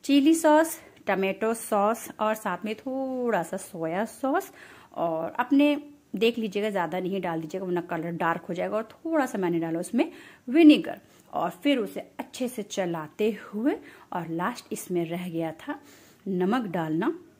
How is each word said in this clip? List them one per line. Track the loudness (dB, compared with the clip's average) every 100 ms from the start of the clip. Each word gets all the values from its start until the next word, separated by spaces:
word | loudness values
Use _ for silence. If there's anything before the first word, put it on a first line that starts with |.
चिली | 4 6 6
सॉस, | 6 6 6 4 -2 -16 -10 -2
टमाटो | 0 0 0 -2
सॉस | -2 0 2 2 0 -6 -4
और | -2
साथ | 0 -4 -4
में | -6
थोड़ा | -6 -6 -4 -4 -2 0 0
सा | -2 -8
सोया | -10 -6 -4 -2
सॉस। | -4 -4 0 0 -2 -18 -20 -20 -14
और | -4 -2 -2 -4
अपने | -4 2 4 4 2 -4 -20 _ 0
देख | 2 2
लीजिएगा, | -4 -2 -2
ज़्यादा | 0 -2 -2
नहीं | -2 -2
डाल | -2 -4
दीजिएगा | -6 -6 -2
वरना | -4
कलर | -2 -6 -4
डार्क | -2 0 0
हो | -4
जाएगा। | -6 -2 -4
और |
थोड़ा | -6 -10 -2 0 0
सा | -2
मैंने | 0 0
डाला | -2 -4
उसमें | -2 -2 -2 -4 -20 -18 0
विनेगर | 8 10 10 4 -10 -16 -20 _
और | -4 -4
फिर | -2 0 0
उसे | -2 -8
अच्छे | -14 -14 -14 -6 -6
से | -6
चलाते | -8 -4 -4 -4 -8 -2 -2
हुए, | -2 -8 -2 -2 -2 -8 -20 -10
और | -8 -4
लास्ट | -2 -2 -4 -10
इसमें | -12 -4 -2
रह | -2 -6 -6
गया | -4 -6
था | -6 -10 -12 -12 -20 -20 -12 -4
नमक | 0 2 0
डालना | -2 -4 -2 0 -2 -4 -14 _